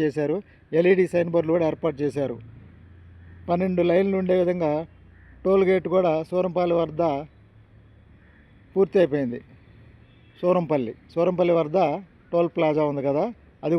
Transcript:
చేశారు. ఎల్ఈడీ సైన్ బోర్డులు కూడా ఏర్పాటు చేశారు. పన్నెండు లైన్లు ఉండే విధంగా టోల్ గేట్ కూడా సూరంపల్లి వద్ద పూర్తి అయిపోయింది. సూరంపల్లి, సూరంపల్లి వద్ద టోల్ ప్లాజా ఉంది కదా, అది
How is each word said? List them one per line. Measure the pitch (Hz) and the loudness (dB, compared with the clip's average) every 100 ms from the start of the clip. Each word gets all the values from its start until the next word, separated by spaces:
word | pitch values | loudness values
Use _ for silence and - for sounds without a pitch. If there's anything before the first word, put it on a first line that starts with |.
చేశారు. | 156 143 147 175 - - - 151 | -2 -2 -2 -4 -6 -20 -4 2
ఎల్ఈడీ | 180 185 180 | 4 4 2
సైన్ | 175 170 | 0 0
బోర్డులు | 170 160 170 | 0 0 0
కూడా | 160 | 0
ఏర్పాటు | 151 165 135 | -2 -4 -4
చేశారు. | 147 127 131 117 - - - - - - - - - - - | -4 -4 -6 -8 -14 -20 -20 -20 -20 -20 -20 -20 -20 -12 -4
పన్నెండు | 175 185 180 175 | -2 0 0 2
లైన్లు | 170 196 190 | 2 2 0
ఉండే | 185 185 | 0 0
విధంగా | 180 180 156 151 165 - - - - - 185 | 0 0 -2 -2 -6 -14 -20 -20 -20 -8 0
టోల్ | 196 185 | 2 2
గేట్ | 190 165 185 | 0 0 0
కూడా | 180 156 160 | 2 0 -2
సూరంపల్లి | 180 180 175 175 170 | -2 -2 0 0 0
వద్ద | 160 160 170 139 151 - - - - - - - - - - - - - - 190 | -2 -2 -2 -2 -8 -16 -20 -20 -20 -20 -20 -20 -20 -20 -20 -20 -20 -20 -6 0
పూర్తి | 196 202 | 2 4
అయిపోయింది. | 165 143 127 120 - - - - - - - - - - | 2 0 -4 -6 -14 -20 -20 -20 -20 -20 -20 -20 -20 -6
సూరంపల్లి, | 180 180 160 147 117 - - | 0 0 0 -2 -4 -8 -10
సూరంపల్లి | 165 175 175 175 170 | -2 -2 0 2 2
వద్ద | 151 175 160 165 190 - - | 2 0 0 -2 -8 -20 -6
టోల్ | 170 170 165 | -2 -2 0
ప్లాజా | 156 151 151 | 0 2 0
ఉంది | 143 135 | -2 -2
కదా, | 143 214 226 - _ | 0 -2 -6 -20 _
అది | 151 | -2